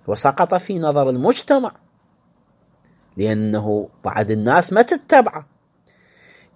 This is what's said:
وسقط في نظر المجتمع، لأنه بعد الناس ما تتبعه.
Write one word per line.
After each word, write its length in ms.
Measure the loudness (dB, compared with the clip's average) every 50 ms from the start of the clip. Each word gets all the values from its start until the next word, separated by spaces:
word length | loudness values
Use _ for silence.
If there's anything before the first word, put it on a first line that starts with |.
| _
وسقط 480 | -6 -4 -2 -2 -2 0 0 0 0 -2
في 240 | -4 -4 -4 -6 -4
نظر 320 | -2 -2 0 0 0 0
المجتمع، 600 | -2 -2 0 0 -2 -2 0 0 0 0 -2 -4 -10 _ _ _ _ _ _ _ _ _ _ _ _ _ _ _ _ _ _ _ _ _ _ _ _ _ _ _ -8
لأنه 720 | -4 -4 -2 -2 -2 -2 -2 -2 -2 -2 -2 -2 -4 -4 -6 _ _ -10
بعد 260 | -6 -4 -4 -2 -2
الناس 420 | -2 -2 0 2 4 2 2 2 4
ما 100 | 2 2
تتبعه. 640 | 2 0 -6 0 4 6 6 6 4 0 -10 -14 _ _ _ _ _ _ _ _ _ _ _ _ _ _ _ _ -20 -20 _ _ _ _